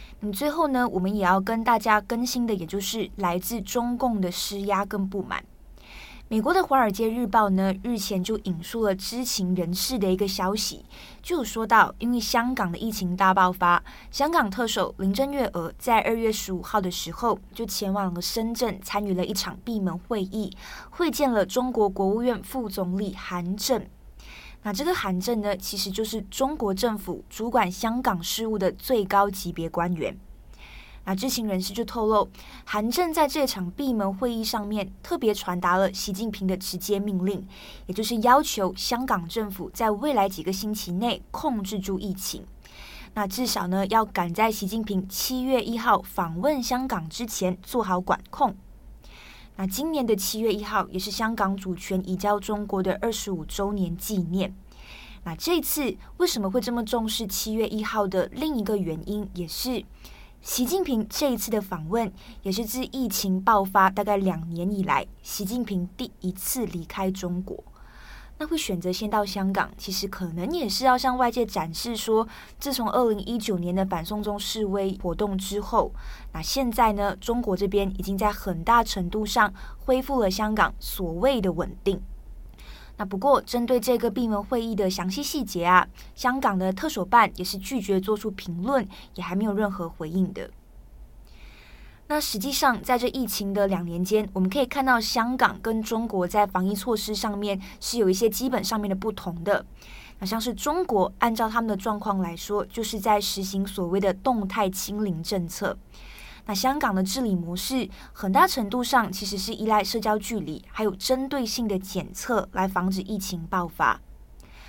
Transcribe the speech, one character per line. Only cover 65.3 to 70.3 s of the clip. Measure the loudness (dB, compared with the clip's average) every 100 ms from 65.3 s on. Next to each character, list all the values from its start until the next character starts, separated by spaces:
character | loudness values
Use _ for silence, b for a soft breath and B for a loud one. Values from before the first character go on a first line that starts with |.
| -6 -4
近 | -2
平 | -2 -2 -4 -6
第 | -10 -6
一 | -6
次 | -4 -4 -2 -2
离 | -4 -8
开 | -4 -2
中 | -2 -2 -4
国。 | -4 -8 -14 -20 B B B B B B
那 | -4
会 | -2
选 | -2 -2
择 | -2
先 | -2 0
到 | 2
香 | 0 0 0
港， | 0 -2 -4
其 | -8
实 | -4 -4
可 | -6 -6